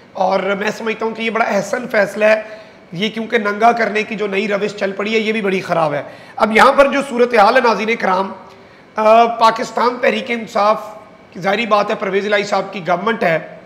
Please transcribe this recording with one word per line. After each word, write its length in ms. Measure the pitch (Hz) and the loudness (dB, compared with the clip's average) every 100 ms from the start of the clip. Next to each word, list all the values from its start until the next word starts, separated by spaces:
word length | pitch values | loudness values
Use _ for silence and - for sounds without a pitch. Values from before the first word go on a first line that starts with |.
| - - | -16 -4
और 380 | 185 190 185 | 0 0 0
मैं 160 | 196 214 | -2 -4
समझता 360 | - 226 220 226 | -4 -6 -4 -6
हूँ 80 | |
कि 80 | 214 | -4
ये 80 | 226 | -4
बड़ा 140 | 214 | -2
अहसन 420 | 226 202 - 254 240 | 0 0 -2 -6 -2
फ़ैसला 400 | 214 196 214 214 | -2 0 2 2
है 200 | 214 - - - - - | 2 0 -16 -20 -20 -16
ये, 140 | 170 214 | -6 -6
क्योंकि 300 | 220 220 240 | -4 -2 -2
नंगा 340 | 208 208 233 | -2 2 2
करने 300 | 233 208 208 | 4 0 -2
की 140 | 214 214 | -4 -4
जो 100 | 208 | -4
नई 200 | 190 214 | -2 -2
रविश 280 | 202 202 | -2 -4
चल 180 | - 196 | -4 -6
पड़ी 220 | 196 208 | -4 -2
है, 60 | 220 | -2
ये 120 | 214 | 0
भी 100 | 220 | -2
बड़ी 180 | 196 190 | 0 -2
ख़राब 340 | 160 165 156 | 0 0 0
है। 120 | 143 - - - - | -2 -8 -14 -14 -2
अब 180 | 220 220 | 0 6
यहाँ 160 | 240 | 6
पर 140 | 269 277 | 6 4
जो 160 | 233 | 2
सूरत 280 | - 240 240 | -2 0 2
हाल 200 | 233 202 | 6 6
है, 100 | 254 | 6
नाज़रीन 320 | 240 202 214 226 | 2 0 -2 -2
कराम, 320 | 208 185 196 | 0 0 -2
अ, 960 | 220 - - - - - - 214 226 | -8 -18 -20 -20 -20 -14 0 6 6
पाकिस्तान 640 | 233 233 226 233 233 - 233 | 6 4 2 2 -4 -2 -2
तहरीक 420 | 247 247 214 214 | 0 0 0 -4
इंसाफ, 680 | 240 220 214 208 214 - - - - - 202 | -8 -4 0 0 0 -4 -16 -20 -20 -20 -8
जाहिर 300 | 180 208 233 | -4 -2 0
बात 220 | 208 202 | 0 0
है, 60 | 220 | -2
परवेज़ 300 | 196 190 202 | -2 -2 0
इलाही 180 | 208 | 0
साहब 260 | 202 196 185 | 0 -4 -4
की 80 | 208 | -8
गवर्नमेंट 440 | 170 175 208 226 | -2 -2 0 0
है। 360 | 190 160 165 - | 0 0 -4 -18